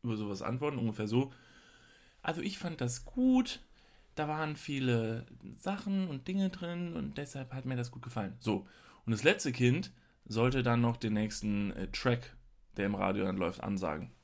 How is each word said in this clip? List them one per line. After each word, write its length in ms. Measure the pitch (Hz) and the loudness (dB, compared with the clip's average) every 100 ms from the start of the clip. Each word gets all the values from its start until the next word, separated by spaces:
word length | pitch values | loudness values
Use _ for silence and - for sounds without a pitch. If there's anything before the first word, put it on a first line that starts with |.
über 120 | 120 107 | -2 -4
sowas 260 | 104 98 | -4 -4
antworten, 360 | - 123 147 139 | -4 -2 -2 0
ungefähr 300 | 117 107 107 | -2 -2 2
so: 240 | 117 135 - - - - - - - - _ | 2 2 -6 -20 -20 -20 -20 -20 -20 -20 _
"Also 180 | - 160 | -4 -2
ich 160 | 202 196 | -4 -4
fand 220 | 175 160 | -6 -2
das 240 | 120 120 | -2 -2
gut, 560 | - - 254 254 247 - - - - - _ | -6 2 6 6 4 -4 -12 -20 -20 -20 _
da 140 | - 151 | -4 -2
waren 260 | 151 156 | 0 -2
viele 720 | 151 - 139 131 117 113 113 117 - - - | -4 -4 0 4 4 2 -2 -8 -14 -16 -8
Sachen 500 | - 196 202 196 185 | -4 -4 0 0 0
und 220 | 139 - | -4 -2
Dinge 220 | 190 190 | 0 0
drin 420 | 180 170 175 175 | 0 -6 -4 -4
und 240 | 165 143 - | -4 -4 -6
deshalb 340 | 143 139 131 | -8 -8 -8
hat 120 | 131 127 | -8 -4
mir 80 | 127 | -4
das 140 | 120 | -4
gut 120 | - | -8
gefallen." 340 | 117 117 98 - | -8 -6 -6 -4
So. 260 | 110 95 - - - - - | 0 0 -2 -20 -20 -12 -2
Und 40 | |
das 140 | 110 | 2
letzte 260 | 131 202 151 | 4 4 0
Kind 400 | 123 123 143 - - _ _ | 4 4 4 0 -12 _ _
sollte 380 | - 107 123 131 | -6 2 4 4
dann 180 | 123 117 | 4 4
noch 160 | 120 117 | 4 2
den 180 | 113 | 0
nächsten, 580 | 107 107 - 107 104 101 | 2 0 -2 0 0 0
äh, 160 | - 92 | -2 -6
Track, 460 | - 127 120 - - - - - - | -2 2 2 -2 -18 -20 -20 -14 -2
der 100 | 101 | 0
im 80 | |
Radio 300 | 101 98 101 | 2 2 2
dann 120 | 95 95 | 0 2
läuft, 280 | 85 - | 0 -2
ansagen. 480 | - 98 92 76 - - | -4 -2 -2 -4 -6 -14